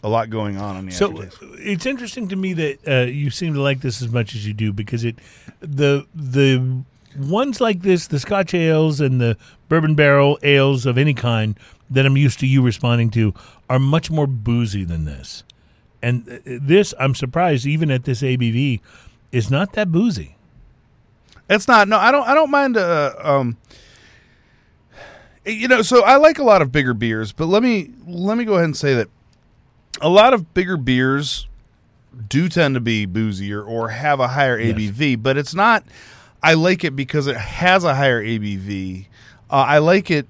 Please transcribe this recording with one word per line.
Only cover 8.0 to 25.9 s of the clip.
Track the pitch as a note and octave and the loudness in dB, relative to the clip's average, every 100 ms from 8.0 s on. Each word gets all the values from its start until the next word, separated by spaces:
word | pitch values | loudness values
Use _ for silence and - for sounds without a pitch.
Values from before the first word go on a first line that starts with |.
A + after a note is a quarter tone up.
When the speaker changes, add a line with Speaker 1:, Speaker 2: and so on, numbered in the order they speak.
| - | 0
Speaker 2:
the | C#3+ | -6
Scotch | - G3+ F#3+ F3+ | -2 -2 0 0
ales | E3 D#3 D#3+ C#3+ | 2 2 2 2
and | C#3+ B2+ | 0 2
the | A#2+ A2+ - _ _ | 0 -2 -8 _ _
bourbon | E3 D#3 | 0 2
barrel | D3+ D3 C#3+ C#3+ C#3+ | 2 4 6 4 2
ales | C#3+ C#3 C3+ C#3 B2 | 2 4 4 2 0
of | A#2+ | 2
any | D3 | 2
kind | C3 A#2+ A2+ A2 G#2 - _ _ | 0 0 0 -2 -4 -12 _ _
that | B2+ C3+ | 2 2
I'm | C3+ | 4
used | C#3+ - | 2 2
to | C3 | 2
you | C3+ | 4
responding | B2+ G#2+ A#2+ A#2+ A#2 | 2 0 0 2 0
to, | A2 G#2+ - - - _ | 2 0 -2 -14 -20 _
are | C3 | 0
much | C3+ D#3+ E3 | 2 0 0
more | D#3+ C#3+ | -2 -2
boozy | B2+ G#2+ A#2+ A#2 G2+ | -2 -2 0 0 -4
than | F2+ E2 D2+ | -4 -4 -6
this. | C#2 C2 - - _ _ _ _ _ | -8 -16 -18 -20 _ _ _ _ _
And, | A#2+ B2 A#2 | -4 -4 -6
uh, | B2 - | -18 -14
this, | B2 C#3 F3+ G#3 - | -8 2 2 2 -2
I'm | C#3 | -2
surprised, | C3 C3 E3 F3+ C#3+ B2 | -2 -4 -2 0 0 -2
even | D#3 D#3+ | -2 0
at | C3 B2 | -2 -2
this | A#2 | -4
A | C3 B2+ | -2 0
B | A#2 | 0
V, | A#2 C#3+ A#2 _ - - _ _ | 0 -2 -4 _ -20 -20 _ _
is | B2+ G#2+ | -4 -2
not | C3+ G3 | -2 -2
that | - G3+ | -4 -2
boozy. | E3 A#3 C3+ D2 - _ - - _ _ _ _ _ _ _ _ | 0 0 -2 -10 -20 _ -20 -20 _ _ _ _ _ _ _ _
Speaker 1:
It's | G3+ - | 0 4
not. | A#3 G3+ | 4 6
No, | G#3+ | 4
I | G#3+ | 4
don't, | C#4+ A#3 | 2 4
I | |
don't | C#4+ D#4 | 2 4
mind, | C#4 C#4 A3+ | 2 2 2
uh, | F3 E3 C#3+ - | 2 2 0 -2
um, | D#3 C#3 B2+ A2+ _ - - - _ - _ _ _ _ _ _ _ - - - - _ - | 0 0 0 -6 _ -20 -20 -20 _ -20 _ _ _ _ _ _ _ -20 -20 -20 -20 _ -10
you | G#3+ B3 | -4 2
know, | B3 | 2
so | G#3+ | 2